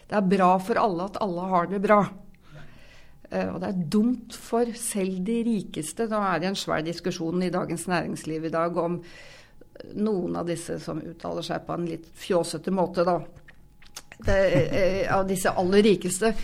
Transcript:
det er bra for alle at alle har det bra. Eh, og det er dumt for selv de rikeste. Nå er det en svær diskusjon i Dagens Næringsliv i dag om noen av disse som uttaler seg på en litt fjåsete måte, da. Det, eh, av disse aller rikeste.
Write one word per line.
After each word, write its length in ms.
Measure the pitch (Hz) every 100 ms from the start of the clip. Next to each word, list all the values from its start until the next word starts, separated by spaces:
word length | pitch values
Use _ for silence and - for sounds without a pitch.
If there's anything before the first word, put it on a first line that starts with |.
| -
det 80 | 208
er 120 | 185
bra 300 | 196 180 185
for 160 | 190
alle 300 | 233 226 170
at 140 | 196 -
alle 200 | 202 175 190
har 180 | 185 175
det 140 | 202
bra. 160 | 202 208 190 - - - - - - - - - - - -
Eh, 180 | 185 185
og 120 | 190
det 80 | 208
er 140 | 185 151
dumt 440 | 214 240 254 -
for 300 | - - 233 240
selv 480 | - - 202 190 190
de 140 | 185 233
rikeste. 640 | 233 214 - - 156 - 233
Nå 120 | 214
er 200 | 196 165
det 80 | 180
en 100 | 196
svær 260 | 170 165
diskusjon 580 | 160 170 185 185 165 180
i 80 | 180
Dagens 360 | 180 - 165 190
Næringsliv 580 | 175 156 160 151 156
i 80 | 160
dag 240 | 165 170 175
om 220 | 170 175 - - - - - - - - -
noen 420 | 196 214 190 175 170
av 100 | 170
disse 320 | 165 - 160
som 200 | 170 160
uttaler 420 | 170 165 175 170
seg 220 | 160 160 -
på 80 |
en 120 | 165 170
litt 200 | 165 -
fjåsete 560 | - - 180 165 151 190
måte, 320 | 190 170 185
da. 140 | 175 170 - - - - - - - - - -
Det, 140 | - 196 190 175 -
eh, 420 | 202 180 190 -
av 120 | 196 190
disse 240 | 185 202
aller 320 | - 180 202
rikeste. 520 | 214 185 180 - 220 220